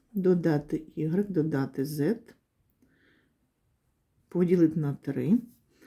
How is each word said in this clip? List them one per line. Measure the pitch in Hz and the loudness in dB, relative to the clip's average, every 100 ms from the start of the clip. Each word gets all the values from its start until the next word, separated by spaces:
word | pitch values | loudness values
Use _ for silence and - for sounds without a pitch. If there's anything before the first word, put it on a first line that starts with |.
| _ | _
додати | 202 185 180 165 151 - 156 - - | -2 2 2 2 0 -2 -8 -8 -6
y | 156 175 202 | -2 -2 0
додати | 175 160 139 135 - 139 | -2 0 -2 -4 -4 -6
z | 151 147 233 - _ _ _ _ _ _ _ _ _ _ _ _ _ _ _ _ _ _ _ _ | -2 -2 -2 -8 _ _ _ _ _ _ _ _ _ _ _ _ _ _ _ _ _ _ _ _
поділити | 175 175 180 160 160 | -2 2 4 4 2
на | 143 | -4
три, | 139 - 135 131 240 - _ _ _ | -4 -6 -4 0 0 -2 _ _ _